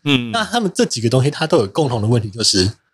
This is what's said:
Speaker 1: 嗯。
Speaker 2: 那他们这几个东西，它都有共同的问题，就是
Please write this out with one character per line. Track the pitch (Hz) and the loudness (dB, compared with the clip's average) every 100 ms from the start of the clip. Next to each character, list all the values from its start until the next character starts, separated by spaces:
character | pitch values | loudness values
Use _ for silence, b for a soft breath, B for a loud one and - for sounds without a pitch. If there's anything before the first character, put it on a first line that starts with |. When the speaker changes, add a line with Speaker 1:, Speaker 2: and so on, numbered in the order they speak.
| 147 | -2
Speaker 1:
嗯。 | 135 120 | -2 0
Speaker 2:
那 | 226 | -4
他 | 214 240 | -4 -2
们 | 202 - | -2 0
这 | 233 | -2
几 | - | 0
个 | 113 | 0
东 | 131 | 2
西， | 131 | 2
它 | - 160 | 0 0
都 | 165 | 2
有 | 101 | 2
共 | 127 147 | 0 -2
同 | 123 | 0
的 | 104 | 0
问 | 120 | 0
题， | 107 | 0
就 | 104 | -2
是 | 104 98 92 - _ | 0 2 0 -2 _